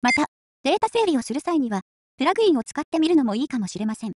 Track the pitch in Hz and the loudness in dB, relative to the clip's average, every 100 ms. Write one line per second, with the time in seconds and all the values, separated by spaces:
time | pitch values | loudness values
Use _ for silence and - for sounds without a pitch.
0 | 247 269 302 _ _ _ 262 392 440 453 | 0 0 -2 _ _ _ 0 0 0 0
1 | 427 285 - 240 320 330 247 202 - _ | 2 0 -2 -6 -2 0 0 -4 -8 _
2 | _ _ 277 392 440 285 - - 302 330 | _ _ 0 2 4 2 0 -8 -4 0
3 | 320 339 247 208 285 254 190 - 214 220 | 4 4 2 0 -2 -4 -4 -4 -6 -4
4 | 220 | -8